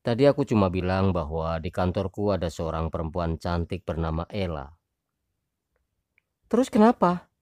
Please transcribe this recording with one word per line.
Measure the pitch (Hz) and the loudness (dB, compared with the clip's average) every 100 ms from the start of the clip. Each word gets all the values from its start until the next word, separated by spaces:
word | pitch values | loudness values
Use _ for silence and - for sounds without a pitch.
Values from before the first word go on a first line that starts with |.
Tadi | - 117 | -2 4
aku | 139 139 139 | 4 4 2
cuma | 113 98 | 4 4
bilang | 90 90 95 98 | 2 0 2 2
bahwa | 87 73 80 80 82 | 0 -2 -4 -4 -4
di | 80 | -6
kantorku | - 90 90 92 - 104 | -2 -2 0 -4 -4 -2
ada | 95 87 | 0 -2
seorang | - 82 80 80 | -4 -6 -4 -4
perempuan | 85 82 82 82 82 | -4 -6 -4 -4 -4
cantik | 92 87 85 90 | -2 -2 -4 -8
bernama | - 80 82 80 82 | -6 -4 -4 -4 -6
Ella. | 107 92 78 69 80 _ _ _ _ _ _ _ _ _ _ _ _ _ _ _ _ _ | -6 -6 -6 -10 -18 _ _ _ _ _ _ _ _ _ _ _ _ _ _ _ _ _
Terus | 226 262 | 0 2
kenapa? | 226 214 240 180 180 - _ | 6 6 6 2 0 -6 _